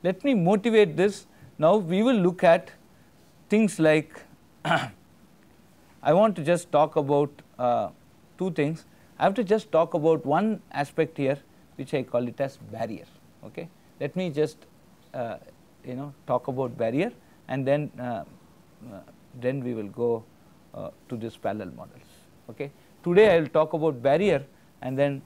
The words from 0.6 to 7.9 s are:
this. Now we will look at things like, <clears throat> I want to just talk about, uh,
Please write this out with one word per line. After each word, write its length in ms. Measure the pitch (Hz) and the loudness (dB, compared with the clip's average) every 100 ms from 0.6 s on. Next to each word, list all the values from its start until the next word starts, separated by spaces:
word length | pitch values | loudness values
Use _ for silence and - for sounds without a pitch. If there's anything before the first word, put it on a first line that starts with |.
| 233 220 202 151 | 4 4 4 4
this. 300 | 196 196 - - - - | 0 0 -16 -20 -20 0
Now 180 | 156 208 | 4 4
we 260 | 170 185 | 2 0
will 140 | 226 240 | 2 4
look 280 | 180 175 | 2 4
at 260 | 175 170 - - _ _ - _ _ _ _ | 4 4 2 -20 _ _ -20 _ _ _ _
things 320 | 208 220 - | 2 2 2
like, 400 | 156 156 143 - - - | 4 4 0 -14 -20 -20
<clears throat> 220 | _ _ | _ _
I 280 | 160 165 135 - _ _ - _ _ _ _ _ _ _ 131 | -2 -2 -2 -12 _ _ -20 _ _ _ _ _ _ _ 0
want 240 | 165 220 185 | 4 2 0
to 80 | |
just 260 | 147 175 - | -2 -2 0
talk 260 | 147 156 156 | 2 2 0
about, 340 | 139 143 147 - - - | 0 0 0 -6 -20 -4
uh, 320 | 123 117 98 | -2 -2 -4